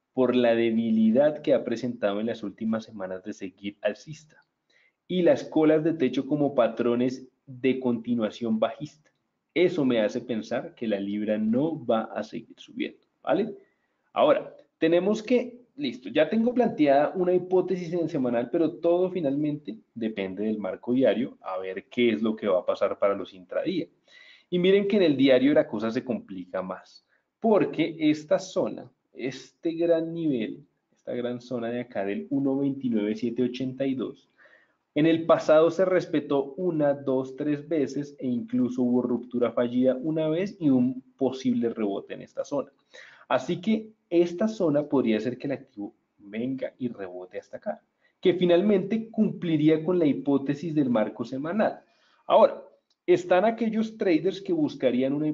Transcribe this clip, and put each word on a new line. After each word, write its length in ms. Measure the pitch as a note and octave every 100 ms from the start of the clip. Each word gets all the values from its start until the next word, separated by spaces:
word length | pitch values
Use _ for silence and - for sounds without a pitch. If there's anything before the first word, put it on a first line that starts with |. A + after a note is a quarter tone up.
| _
Por 240 | - B2 B2
la 180 | A#2+ A#2
debilidad 840 | A#2 A2+ A#2 A2 A2 A#2 D3+ D3+
que 120 | -
ha 100 | B2
presentado 560 | - A2+ B2+ A#2 G#2 G2+
en 60 | A2+
las 180 | A2
últimas 400 | G#2 F#2 A2 A2
semanas 400 | - A2 F#2 F#2
de 80 | G#2+
seguir 460 | G2+ G2 - G2+ -
alcista 640 | G#2 G2+ - D3+ - _ _ _ _ _ _ _ -
y 140 | F3+
las 240 | E3 C3 -
colas 400 | D#3+ D#3 D#3 D#3+
de 80 |
techo 340 | D#3+ C3 C#3 C3
como 260 | D3 C#3
patrones 760 | B2+ A2+ A2 A#2+ A#2+ B2+ B2+ - _ -
de 320 | B2+ C3 B2+
continuación 800 | C3 A2+ A#2+ A#2 G#2+ - A#2 A2
bajista. 500 | A2+ - D3 - _ _ _ _ _
Eso 320 | D3+ F3 D#3 C3
me 160 | A#2
hace 200 | G#2+ B2
pensar 520 | A#2 A2 G#2+ B2+ E3
que 140 | - A2+
la 120 | G2
libra 380 | G2 G#2 G#2+ G#2+
no 480 | G#2+ A#2+ D#3 D#3 A#2
va 180 | A2+
a 200 | - G#2+
seguir 360 | G#2+ F#2+ - -
subiendo, 460 | - - - - _ _
¿vale? 340 | - E3 A3+ - _ _ _ _ _
Ahora, 440 | - C#3 C#3 - - _ _
tenemos 420 | E3 F3 F#3 A3
que, 400 | - B3 - - _ -
listo, 340 | C4+ - -
ya 180 | B2 D#3
tengo 260 | A3 A3+
planteada 600 | A#3+ A#3 - C#3+ C#3 D3 F#3
una 180 | F3+
hipótesis 600 | F3+ - F#3 F3+ F#3 E3+
en 60 | F3
el 100 | D#3
semanal, 400 | D#3 B2 A#2 A#2+
pero 220 | E3+ D#3+
todo 380 | - E3+ F3 F#3
finalmente 640 | F3+ C#3+ C#3+ D3+ D3 - A2 _
depende 500 | A#2 A2 G#2 F#2+ F#2+
del 140 | G#2+ G#2
marco 360 | F#2+ F2+ -
diario, 440 | B2 B2 A2 B2 -
a 160 | F#2+ F#2
ver 260 | F#2+ F#2+ -
qué 240 | - A#2+
es 120 | G#2+
lo 140 | A2 A2
que 120 | G#2
va 120 | G#2
a 60 | -
pasar 320 | G2 G2 G2
para 180 | G2+ G2
los 180 | F#2
intradía. 520 | F#2 F2 F#2 B2 F3+ - _ _ - - - _
Y 100 | F3
miren 280 | F3+ G3+ G3+
que 100 | G#3+
en 60 |
el 140 | E3+ C3
diario 360 | C3+ B2+ C3+
la 140 | D3+ D3
cosa 240 | G#2+ A2+
se 120 | A#2+
complica 580 | A#2+ G2+ - F#2 F2 F#2
más, 440 | F#2 F#2 - - _ _ _ _
porque 560 | A3+ G3+ C#3 - E3 D#3+
esta 400 | D3+ D3+ - F3+
zona, 520 | - F#3+ A#2 - - _ _
este 600 | - B2 C3 - _ E3+
gran 400 | D#3+ E3 E3 E3
nivel, 500 | E3 D#3 B2 G#2+ - - _ _
esta 220 | _ -
gran 280 | B2 A#2+ B2
zona 280 | - B2+ A2+
de 120 | A#2+
acá 240 | A#2+ G#2+ G2
del 220 | G#2+ -
uno 280 | C#3 C3+ C3+
veintinueve 580 | C#3 C3+ B2+ A2+ G#2 A2
siete 280 | A#2+ A#2
ochenta 420 | B2 - C3 C3 C3+
y 80 | B2
dos, 340 | G2+ - _ _ _ _ _ _ _ D3
en 120 | D#3+
el 180 | E3 E3
pasado 460 | D#3+ - D#3 E3
se 140 | D#3+ F#3
respetó 680 | F3+ D#3+ D3+ D3 C#3+ C#3
una, 400 | - F3+ D#3 C#3+
dos, 420 | C3+ C3+ C3 C3 -
tres 320 | D3+ C#3+ -
veces 480 | E3 C3 D3 C#3 -
e 80 | C3
incluso 560 | A#2+ A2 B2+ B2 B2+
hubo 180 | B2 B2
ruptura 500 | A#2+ A#2+ - A#2+ A#2
fallida 440 | B2+ A#2+ B2 C3 B2+
una 320 | D#3+ D#3+ D#3
vez 280 | D#3+ G#3 -
y 100 | D3+
un 320 | B2+ B2 B2+ - -
posible 520 | C3+ C3+ C3 A#2+ A#2
rebote 440 | A2+ G#2 G2 -
en 80 | G2
esta 240 | G2+ - -
zona. 260 | C#3+ - _ _ - - - -
Así 320 | B2+ - F3
que 300 | A3 A3 - - _
esta 400 | E3+ F3 - A3
zona 360 | - E3 C#3+
podría 360 | D3 C#3 A#2 G#2+
ser 200 | B2 B2
que 80 | C#3
el 60 |
activo 420 | C3 - - - - _ _
venga 560 | G2+ A2 B2+ C3 - -
y 120 | B2
rebote 500 | G#2+ F#2+ F2+ F2+ G2
hasta 180 | - -
acá, 240 | - - _ _ _ _
que 140 | F#3+ E3+
finalmente 760 | F3 F3 G3+ G3 - A3+ -
cumpliría 720 | - F#3+ - F3 D#3 D3+ D#3
con 140 | D#3+ F3+
la 80 | D3+
hipótesis 720 | B2 - C3+ - C#3+ E3+ D3+
del 160 | C3
marco 340 | A#2 G#2+ - A#2
semanal. 560 | C3 D#3 G#3 E3 - _ _ _ _ -
Ahora, 340 | F#3 G#3 - - _ _ _ -
¿están 380 | F3 - F3+ G#3+
aquellos 520 | A3+ A3+ A3 A3 -
traders 440 | G3 D#3 E3+ F#3
que 120 | -
buscarían 600 | E3 D3 - C3 B2 C3+
una, 200 | C#3+ D#3